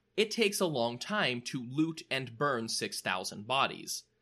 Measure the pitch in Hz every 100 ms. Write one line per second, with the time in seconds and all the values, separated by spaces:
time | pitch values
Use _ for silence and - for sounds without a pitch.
0 | _ - 214 226 208 202 180 139 117 120
1 | - 208 147 123 - 139 120 139 160 160
2 | - 135 127 113 147 123 113 - 104 -
3 | 107 92 95 101 107 135 117 92 - -
4 | - _